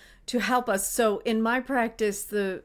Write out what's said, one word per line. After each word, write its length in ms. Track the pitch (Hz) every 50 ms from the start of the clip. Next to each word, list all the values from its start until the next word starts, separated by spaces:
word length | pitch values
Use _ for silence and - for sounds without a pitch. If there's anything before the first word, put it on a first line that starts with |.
| - - - - -
to 120 | - - 240
help 300 | 202 196 254 - 247 233
us? 200 | 202 190 - -
So 300 | - - 233 214 202 - -
in 180 | - 220 220
my 160 | 220 226 240 262
practice, 640 | 254 - 269 247 226 185 185 - 220 208 196 202
the, 400 | - - 208 208 196 190 185 -